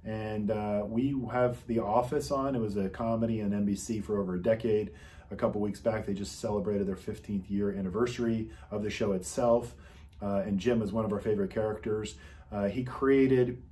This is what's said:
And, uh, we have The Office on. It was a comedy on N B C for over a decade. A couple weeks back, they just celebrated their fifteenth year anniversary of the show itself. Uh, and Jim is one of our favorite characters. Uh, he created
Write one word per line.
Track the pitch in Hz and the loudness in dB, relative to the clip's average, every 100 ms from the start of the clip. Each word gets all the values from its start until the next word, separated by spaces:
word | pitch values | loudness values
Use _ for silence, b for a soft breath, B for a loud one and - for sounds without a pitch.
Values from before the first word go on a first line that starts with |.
| 110 | -6
And, | 110 107 107 104 | -6 -4 -2 0
uh, | 107 104 104 101 | 0 0 -2 0
we | 113 139 135 110 | 0 2 0 -2
have | 123 123 123 - | 2 2 0 -2
The | 117 | -2
Office | 104 113 123 147 143 | 2 2 2 -2 0
on. | 139 135 127 | -2 0 0
It | |
was | 110 101 | -2 -2
a | 95 | -4
comedy | - 117 113 117 113 | -2 -2 0 0 0
on | 101 | 0
N | 101 101 | 0 0
B | 98 | 0
C | - 110 | -2 -4
for | 98 104 | -2 -2
over | 95 90 | 0 0
a | |
decade. | 90 113 117 107 104 B B B B | 2 2 2 0 0 B B B B
A | 101 | -2
couple | 113 101 | -2 0
weeks | 104 98 | -2 0
back, | 113 110 101 | 0 0 -2
they | |
just | 98 98 - | -4 -4 -4
celebrated | 110 104 95 101 98 | -2 0 0 0 0
their | 92 | -2
fifteenth | - - - 101 92 | -6 -10 -4 -4 -2
year | 101 101 | 0 0
anniversary | 95 95 101 120 123 117 113 110 B B | 0 -2 0 0 2 0 0 -4 B B
of | 104 | -4
the | 107 | -4
show | - 107 | 0 0
itself. | 95 - - 120 120 117 - B B B - | 0 -2 0 4 4 2 -14 B B B -8
Uh, | 104 101 98 | -2 -2 0
and | 98 | 0
Jim | 107 117 | 2 2
is | 101 | 2
one | 110 | 0
of | 110 | 0
our | 101 | 0
favorite | 113 101 95 | 0 0 0
characters. | - 107 107 113 107 104 - B B B | 0 -2 -2 -2 -2 -4 -10 B B B
Uh, | 104 101 | -2 0
he | 127 127 | 0 -6
created | - 135 135 131 127 123 120 - | 0 6 8 8 6 4 0 -12